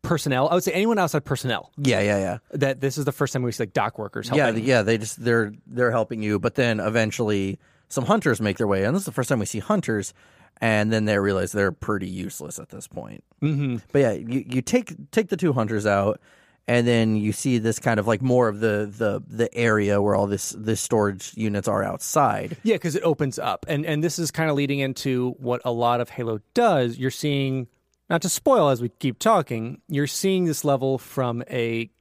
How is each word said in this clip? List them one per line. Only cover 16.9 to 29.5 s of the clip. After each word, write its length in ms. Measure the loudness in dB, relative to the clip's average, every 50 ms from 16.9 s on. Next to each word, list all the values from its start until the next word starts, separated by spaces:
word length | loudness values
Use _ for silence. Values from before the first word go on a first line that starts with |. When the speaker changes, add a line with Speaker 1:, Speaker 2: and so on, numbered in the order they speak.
| 4 4 4 2 2
Speaker 2:
you 140 | 0 0 -2 -2
see 240 | -2 -2 0 0
this 200 | 2 2 0 -2
kind 220 | 0 0 0 0 2
of, 80 | 2
like, 140 | 0 0 0
more 260 | 2 2 4 4 4
of 140 | 2 0 0
the, 280 | 0 0 0 0 -2 -4 -4
the, 240 | -2 -2 -2 -2 -2 -8
the 260 | -10 -2 -2 -2 -2 0
area 480 | 0 2 4 4 4 4 4 2 2
where 140 | 4 2 2
all 120 | 2 2
this, 280 | 0 -2 -4 -4 -8 -10
this 220 | -6 -2 -2 -2 -2
storage 540 | -2 0 2 2 2 2 0 -4 -12 -14 -8
units 320 | -4 -4 -2 -2 -2 -2
are 160 | -2 -2 -2 -2
outside. 720 | -4 -6 -8 -8 -2 2 2 4 4 2 -2 -4 -8 -10 -4 0
Speaker 1:
Yeah, 140 | 0 0
'cause 180 | 0 0 -4 -4
it 80 | 0 0
opens 340 | 0 0 0 -2 -4 -4
up, 280 | -4 -4 -4 -4 -4 -4
and, 180 | -4 -4 -2 -2
and 160 | -2 -2 0 -2
this 140 | -2 -2
is 140 | -2 -4 -4
kinda 220 | -2 -2 0 0 2
leading 260 | 0 0 0 0 -2
into 520 | -2 -4 -4 -4 -4 -2 0 0 -2 -2 -4 -6
what 220 | -4 -4 -4 -2 -2
a 60 | -4 -2
lot 260 | 2 2 2 2 2
of 100 | -2 -4
Halo 300 | -6 -8 -4 -4 -4 -6 _ _ _
does. 440 | 2 4 4 4 4 2 0 -2
You're 140 | -2 -4 -4
seeing, 560 | -4 -2 -2 -2 0 0 0 0 -2 -4 -6 -8 _ _ _ _ _ _ _ _
not 140 | -2 0 0
to 60 | -2
spoil 400 | -4 0 4 4 6 6 6 4
as 120 | 4 2
we 80 | 0 -6
keep 300 | _ _ -2 -2 -2 _
talking, 600 | 2 4 4 4 2 0